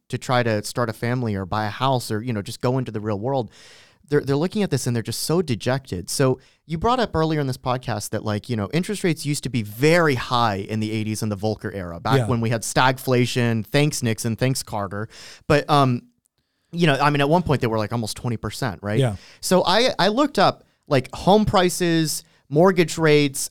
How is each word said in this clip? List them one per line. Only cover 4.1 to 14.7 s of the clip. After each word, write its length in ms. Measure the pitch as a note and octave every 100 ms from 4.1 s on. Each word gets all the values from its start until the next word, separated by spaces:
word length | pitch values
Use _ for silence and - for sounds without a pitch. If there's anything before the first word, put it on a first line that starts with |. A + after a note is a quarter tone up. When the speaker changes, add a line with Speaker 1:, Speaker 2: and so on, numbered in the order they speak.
| C#3+
Speaker 1:
they're 140 | C3 C#3
looking 260 | F3+ G#3+
at 60 | G3
this 180 | C3+ C3
and 80 | A#2+
they're 80 |
just 200 | A2 -
so 180 | - E3
dejected. 680 | D#3+ G#2+ - C3+ - F2+ E2
So 300 | - C3+ C3 _ _ -
you 120 | E3
brought 220 | G#3+ B3+
up 160 | G#3 E3
earlier 260 | D#3+ D#3
in 60 | C#3
this 100 | B2+
podcast 540 | C3 B2 B2+ G#2+ -
that, 120 | G#2+
like, 240 | G#2+ G#2 -
you 80 | A#2
know, 140 | G2+
interest 300 | D#3 F#3 G3+
rates 220 | F#3+ D#3 C#3
used 180 | C#3+
to 60 | C3+
be 140 | A#2+
very 520 | G#2 G#2 D3 F3 D#3+ B2
high 420 | - B2 A#2 G2
in 220 | G2+ A2
the 120 | G#2+
eighties 300 | A2 G#2+ G#2+
and 80 | A2
the 60 | G2+
Volcker 360 | G#2+ G#2 G#2
era, 260 | G2 F2 E2+
back 200 | A2 C3
Speaker 2:
Yeah. 80 | A2
Speaker 1:
when 120 | A#2+
we 100 | A2+
had 120 | A#2+
stagflation. 1040 | - - C3 C3+ - B2 B2 B2+ A#2+ A2+ G2+
Thanks, 360 | C#3+ D3 -
Nixon. 320 | A#2+ A2 A#2 G#2+
Thanks, 260 | B2+ C3+
Carter. 460 | -